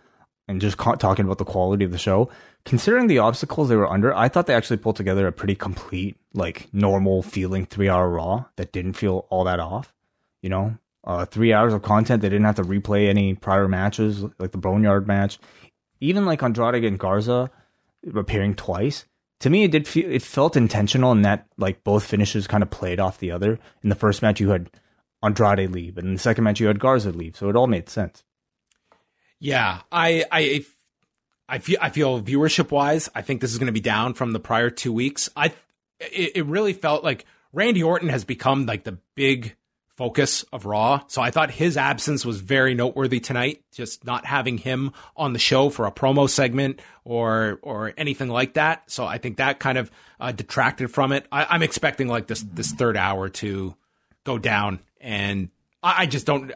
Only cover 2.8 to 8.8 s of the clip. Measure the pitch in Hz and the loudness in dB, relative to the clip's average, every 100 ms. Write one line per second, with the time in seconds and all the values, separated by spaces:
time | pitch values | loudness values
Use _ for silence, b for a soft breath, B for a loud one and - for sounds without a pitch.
2.8 | - 240 240 135 110 123 151 - 143 110 | 2 4 4 4 4 2 -4 -2 2 4
3.8 | 101 95 113 98 120 175 170 120 - 113 | 4 2 2 2 2 2 2 2 0 -2
4.8 | 110 101 98 95 95 85 98 98 98 92 | -2 -2 0 0 0 -2 -4 -4 -4 -10
5.8 | - 92 98 - _ 98 85 - - 101 | -10 -8 -8 -10 _ -6 -6 -6 -6 0
6.8 | 101 98 95 95 90 - 92 95 92 101 | 2 4 4 2 0 -4 -4 -4 -4 0
7.8 | 98 90 90 85 82 107 127 - - 98 | 2 4 2 0 -2 -4 -4 -10 -8 -6